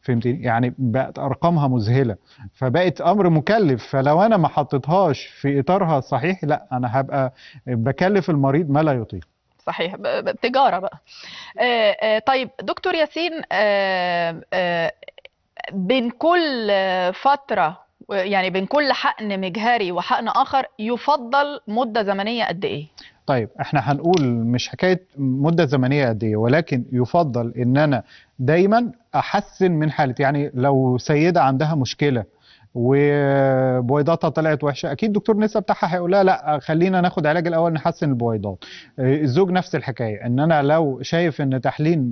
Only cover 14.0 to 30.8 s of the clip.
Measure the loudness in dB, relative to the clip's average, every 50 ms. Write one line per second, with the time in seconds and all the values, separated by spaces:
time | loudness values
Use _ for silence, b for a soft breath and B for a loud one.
14 | -2 -2 -2 -2 -2 -2 -6 -8 -10 _ -4 -2 -2 -2 -2 -2 -2 -4 -6 _
15 | -20 -20 _ -20 _ -20 _ _ _ _ _ -16 -16 -10 -8 -6 -2 0 0 0
16 | 0 -4 -4 _ 0 2 2 2 2 0 -2 -4 -2 0 0 0 0 0 0 0
17 | -2 -2 -4 0 0 0 0 0 -2 -4 0 0 0 0 -2 -8 -20 _ _ _
18 | -14 -6 -4 -4 -2 0 0 0 0 0 -2 -2 -2 0 0 0 2 0 -2 0
19 | -2 -4 -4 -2 -6 -6 -4 -4 -4 -6 -4 -2 0 0 0 0 0 -2 -4 -6
20 | -4 -2 -4 -2 -2 -2 0 0 0 0 0 -2 -2 -4 _ -10 -6 -4 -4 -2
21 | 0 0 0 0 0 0 0 0 0 0 -4 -10 _ -6 -4 -2 -2 -2 -2 -2
22 | -2 -2 -2 -2 -2 -4 -4 -4 -4 -4 -4 -4 -4 -6 -6 -6 -10 -12 B B
23 | B B B B B 0 0 0 0 -4 -6 -10 -6 -2 -2 -2 0 0 -2 0
24 | 2 2 2 2 2 2 0 0 0 0 0 -2 -2 -6 -6 -2 0 0 0 0
25 | -2 _ _ -4 -2 -2 0 2 2 2 2 2 2 2 2 0 2 2 2 2
26 | 2 0 0 0 -2 0 0 0 2 2 2 2 2 0 -4 -4 -4 -2 -2 -2
27 | -2 2 2 0 0 2 -2 -4 -4 -4 -4 -2 0 2 2 2 2 2 0 -2
28 | b b b b b b b -4 0 2 4 4 4 4 4 2 2 0 -6 _
29 | _ _ -4 -4 -2 0 -2 -4 -4 -4 -2 0 2 2 2 2 0 0 0 0
30 | -2 -2 0 0 0 2 2 0 -2 -2 -2 0 2 2 4 4